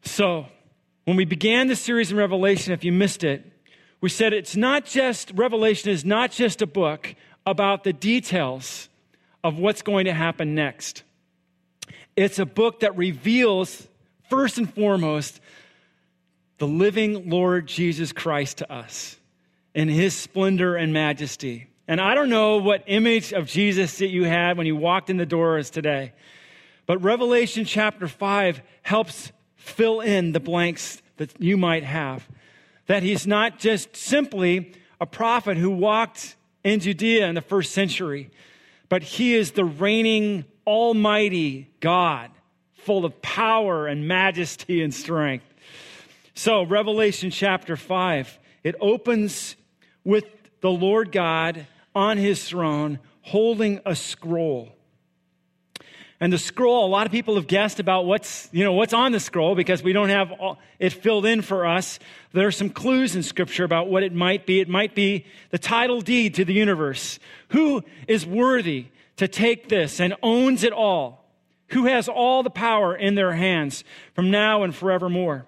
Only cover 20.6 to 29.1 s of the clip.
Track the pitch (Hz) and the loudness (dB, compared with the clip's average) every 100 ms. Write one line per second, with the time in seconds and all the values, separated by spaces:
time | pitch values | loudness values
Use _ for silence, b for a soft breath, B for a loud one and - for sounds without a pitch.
20.6 | 180 175 160 156 151 143 147 - 139 117 | 0 0 0 0 0 -2 -8 -8 -10 -10
21.6 | 123 _ - 160 190 262 294 226 214 214 | -16 _ -4 0 2 2 4 4 4 4
22.6 | 196 196 202 202 226 226 - 202 147 156 | 2 0 2 2 4 2 0 -6 -4 0
23.6 | 208 185 185 - 196 185 175 170 175 180 | 2 2 -2 -2 -2 0 2 2 0 0
24.6 | 160 156 165 185 190 190 170 170 165 160 | -2 -2 0 0 0 -4 -2 0 2 0
25.6 | 139 - 151 143 131 _ B B B B | -4 -6 -4 -4 -6 _ B B B B
26.6 | B B - 180 185 233 247 240 240 - | B B -4 0 2 0 2 2 2 -2
27.6 | 208 208 214 208 180 - 202 202 190 143 | -4 0 0 -2 -10 -6 0 2 2 -2
28.6 | - b - 208 214 | -10 b -2 0 0